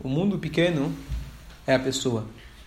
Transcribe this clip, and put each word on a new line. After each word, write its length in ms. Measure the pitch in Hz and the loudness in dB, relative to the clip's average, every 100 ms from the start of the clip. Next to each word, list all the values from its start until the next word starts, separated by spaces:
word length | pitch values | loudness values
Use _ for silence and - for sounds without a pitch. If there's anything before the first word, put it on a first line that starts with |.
O 60 | 131 | -2
mundo 300 | 143 202 175 | 0 2 0
pequeno 520 | 156 170 175 156 147 - - - - - - - - | 0 2 4 4 0 -4 -6 -6 -8 -14 -20 -6 2
é 80 | 131 | 2
a 40 | |
pessoa. 460 | 135 131 131 113 107 - - - | 2 0 0 0 -4 -12 -20 -20